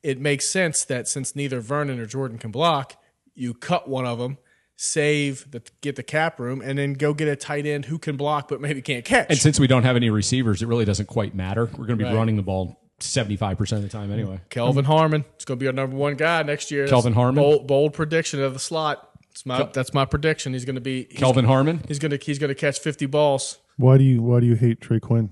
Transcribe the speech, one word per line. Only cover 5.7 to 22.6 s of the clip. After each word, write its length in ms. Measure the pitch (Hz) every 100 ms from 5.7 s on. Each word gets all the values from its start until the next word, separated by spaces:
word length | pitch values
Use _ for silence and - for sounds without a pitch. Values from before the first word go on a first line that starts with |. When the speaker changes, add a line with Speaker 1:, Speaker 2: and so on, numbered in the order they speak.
| _
Speaker 1:
get 140 | 143
the 80 | 135
cap 380 | 120 151 160 -
room, 200 | 120 131
and 160 | 120 139
then 180 | 143
go 200 | 135 147
get 140 | 147 156
a 80 | 143
tight 300 | - 147 147
end 180 | 147 131
who 120 | 160
can 180 | - 139
block 320 | 143 151 139
but 120 | 135
maybe 220 | 143 143
can't 220 | 127 127
catch. 240 | 117 247 -
Speaker 2:
And 80 | 143
since 220 | 156 151
we 80 | 135
don't 160 | 131
have 100 | 120 123
any 140 | 120
receivers, 500 | 107 98 127 117 90
it 60 | 117
really 180 | 117
doesn't 220 | 107 98 101
quite 300 | 113 98 98
matter. 300 | 92 104 117 -
We're 80 | 117
gonna 100 | 117
be 80 |
Speaker 1:
Right. 100 | 101 107
Speaker 2:
running 180 | 113 107
the 60 |
ball 380 | 95 95 90 - _ _
seventy-five 560 | - - 104 101 104 95
percent 280 | 104 107
of 40 | 101
the 60 | 110
time 140 | 101
anyway. 280 | 107 101 92 -
Speaker 1:
Kelvin 340 | 123 120 139
Harmon 400 | 135 156 160 151 143 _
is 60 |
gonna 140 | - 127
be 100 | 135
our 40 |
number 220 | 131 131 135
one 180 | 143 139
guy 260 | 156 165
next 300 | 147 147 -
year. 160 | 147 139
Speaker 2:
Kelvin 240 | 127 120
Speaker 1:
That's 40 | 113
Speaker 2:
Harmon. 260 | 123 139
Speaker 1:
bold, 220 | 143 151 131
bold 240 | 139 151
prediction 480 | 147 156 160 160 143
of 120 | 135
the 40 | 131
slot. 500 | - 160 151 143 - - _
It's 160 | - -
my, 120 | 127
Speaker 2:
Kel- 120 | 139
Speaker 1:
that's 220 | - 127
my 100 | 143
prediction. 480 | 135 147 156 156 143
He's 120 | 127
gonna 160 | 123 131
be, 260 | 127 131 -
he's 80 | 120
Speaker 2:
Kelvin 240 | 135 127
Harmon? 360 | 123 131 143 165 -
Speaker 1:
He's 140 | 143
gonna, 180 | 151 143
he's 200 | - 139
gonna 160 | 147
catch 240 | 135